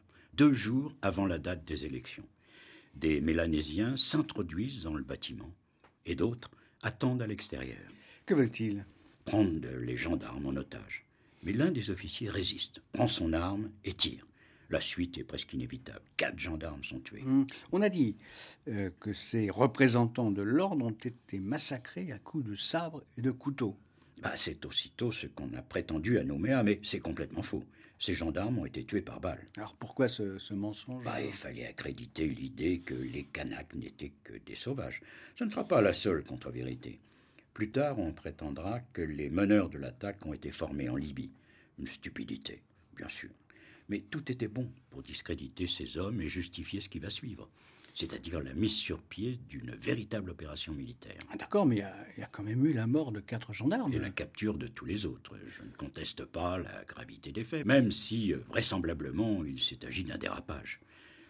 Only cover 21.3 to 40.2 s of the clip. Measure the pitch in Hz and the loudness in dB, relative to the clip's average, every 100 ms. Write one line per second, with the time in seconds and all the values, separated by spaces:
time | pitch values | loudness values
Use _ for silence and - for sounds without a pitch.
21.3 | 98 98 147 - 127 - 175 185 101 - | -6 -2 0 0 0 -6 -8 -8 -8 -6
22.3 | 156 113 101 - 160 165 156 - 127 127 | -4 -4 -2 0 0 -2 -8 -12 -2 0
23.3 | 127 143 139 110 98 - _ - - - | 0 -2 0 -2 -2 -14 _ -20 -6 -4
24.3 | - - 76 69 - - - 120 - 69 | -2 -2 -2 -4 -4 -4 -2 -2 0 -6
25.3 | - 69 62 - 92 - 80 92 113 67 | -6 -6 -6 -4 -4 -2 -2 4 4 4
26.3 | 71 107 131 101 101 - 101 - 65 80 | 0 4 4 6 4 0 -4 -2 -4 -4
27.3 | 90 - - - - - - - 87 82 | -4 -4 -4 -6 -18 -20 -6 -2 0 0
28.3 | 82 104 123 69 - - 104 - - - | 0 0 0 -2 -6 -2 -2 -2 -4 -4
29.3 | 67 - - 107 - - - 127 - 101 | -4 -10 -10 -10 -10 -8 2 4 4 -2
30.3 | 95 - 101 107 104 - 127 120 120 65 | -4 -6 -4 -4 -4 -8 -8 -4 -4 -4
31.3 | - - 57 - - - 64 60 - 78 | -6 -8 -8 -10 -8 -8 -8 -8 -2 -2
32.3 | 60 65 53 82 87 - 65 65 71 69 | 0 -6 -2 0 0 -2 -6 -4 -6 -8
33.3 | - 78 - - - - - 71 - - | -6 -6 -6 -8 -10 -10 -10 -12 -12 -16
34.3 | 53 - - - 135 73 - - - - | -16 -12 -8 -4 -4 -4 -8 -12 -20 -18
35.3 | - 233 214 - 127 101 87 107 80 - | -4 -2 -2 4 8 8 6 4 2 0
36.3 | 64 64 62 64 64 60 - - - - | -8 -6 -6 -4 -6 -10 -14 -20 -20 -20
37.3 | - _ - 85 131 143 120 82 78 80 | -20 _ -4 0 2 2 2 -2 -2 -8
38.3 | 69 76 71 90 120 120 - 78 73 71 | -6 -6 -4 -2 -4 -4 -4 -2 0 0
39.3 | 85 101 104 82 71 65 - 101 - | 4 8 8 6 -2 -8 -6 -6 -6